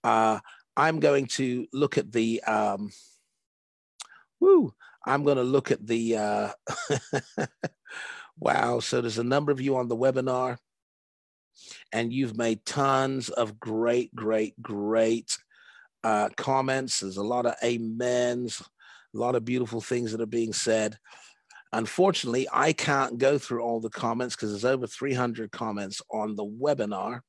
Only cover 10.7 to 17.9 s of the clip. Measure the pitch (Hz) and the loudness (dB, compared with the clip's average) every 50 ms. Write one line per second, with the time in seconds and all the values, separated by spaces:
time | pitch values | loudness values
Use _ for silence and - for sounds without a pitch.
10.7 | _ _ _ _ _ _ _ _ _ _ _ _ _ _ _ _ _ - - - | _ _ _ _ _ _ _ _ _ _ _ _ _ _ _ _ _ -20 -20 -20
11.7 | - - - _ - 113 117 117 120 131 135 117 107 110 117 117 113 107 _ - | -20 -20 -16 _ -4 -2 -2 0 0 -2 -2 -2 -2 0 0 0 0 0 _ -6
12.7 | - 143 139 139 135 135 135 135 135 131 123 - - 123 117 107 107 110 - 113 | -2 0 2 4 4 2 2 0 -2 -4 -6 -4 -2 -2 -2 -2 -4 -10 -8 -4
13.7 | 110 110 117 117 120 123 120 - - - 107 107 110 110 107 104 _ - 117 - | -2 0 2 2 2 2 0 -2 -8 -6 -2 0 0 0 0 -2 _ -14 -12 -8
14.7 | 107 101 104 107 110 113 113 113 117 117 - - - - _ _ _ _ - - | -6 -4 -2 0 2 2 4 4 2 0 -2 -6 -8 -8 _ _ _ _ -20 -20
15.7 | - - - _ _ _ - 110 107 104 104 - - - - 135 135 135 131 135 | -20 -20 -20 _ _ _ -2 0 2 2 0 0 -2 -4 -2 0 0 2 2 2
16.7 | 131 135 135 120 - - 98 95 92 98 104 110 123 123 120 120 - - 120 117 | 0 0 -2 -2 -4 -4 -4 -6 -6 -4 -2 0 0 2 0 0 0 0 0 0
17.7 | 120 117 113 110 | 0 0 -2 -4